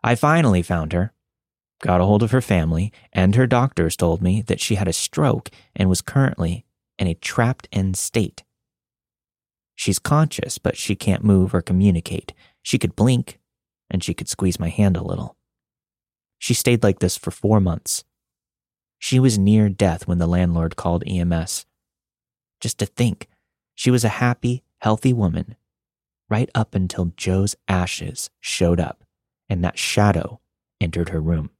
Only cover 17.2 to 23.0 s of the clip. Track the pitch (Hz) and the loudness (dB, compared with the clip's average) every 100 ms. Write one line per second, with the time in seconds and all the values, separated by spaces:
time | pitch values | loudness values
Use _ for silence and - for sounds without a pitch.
17.2 | - - 101 107 92 82 - - _ _ | -8 -4 2 2 2 -2 -6 -10 _ _
18.2 | _ _ _ _ _ _ _ _ - 131 | _ _ _ _ _ _ _ _ 0 4
19.2 | 127 104 98 107 104 95 98 82 - 87 | 4 4 4 6 4 2 0 0 -2 0
20.2 | 85 87 90 85 82 - 87 85 - 90 | 2 2 2 0 -2 -2 -2 -2 -2 -2
21.2 | 87 82 80 - - _ _ _ _ _ | 0 -2 -4 -10 -12 _ _ _ _ _
22.2 | _ _ _ _ 123 - 101 - | _ _ _ _ -10 -6 -6 0